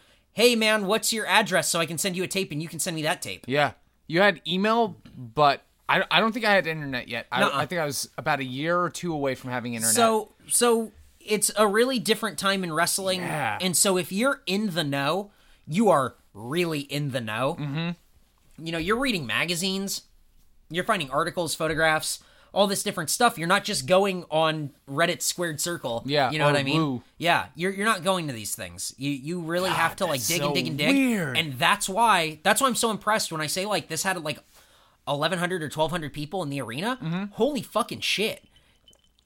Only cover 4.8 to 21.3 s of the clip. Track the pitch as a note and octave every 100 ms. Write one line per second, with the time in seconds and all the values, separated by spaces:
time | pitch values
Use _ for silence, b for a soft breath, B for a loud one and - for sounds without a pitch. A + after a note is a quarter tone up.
4.8 | G#3+ - - C3 A#2+ D3+ C#3+ B2+ _ _
5.8 | - D#3 - D#3+ A3 A3+ G#3+ G3 D#3+ D#3
6.8 | C#3+ B2 - A#2 - B2 G3 C#3 B2+ F3
7.8 | D3 B2+ - - D3 C#3+ C3 C3 D#3 F3
8.8 | F3 - F3 D3+ C#3 B2+ B2+ B2+ A#2+ A#2
9.8 | A2+ A#3+ A3+ A3 - _ - - A#3+ A3+
10.8 | A3 - - _ - G#3+ - G3+ G#3+ G#3+
11.8 | B3+ B3+ E3+ G#3 G#3+ D3 G3 G3 F3+ D#3
12.8 | E3+ - F#3+ F#3 E3+ D3+ A#2 G#2 F#3 D#3+
13.8 | G#3 F#3 - F#3+ B3 - - G3 G#3+ E3
14.8 | D3 C#3 C#3 F#3 G3+ b b b - E3
15.8 | G#3+ D3+ B2 - _ G2+ A#2 E3 F3 D3+
16.8 | C#3 C#3+ D3 B2+ A2 A2 C3+ E3 D3 D3+
17.8 | E3+ E3+ _ _ _ _ _ - E3 E3
18.8 | E3+ A#3 C4+ F#3+ A#2 A2+ D#3+ E3+ F#3+ F#3+
19.8 | G3 - - _ _ _ _ _ - E3
20.8 | F3+ G3+ C3+ C#3 E3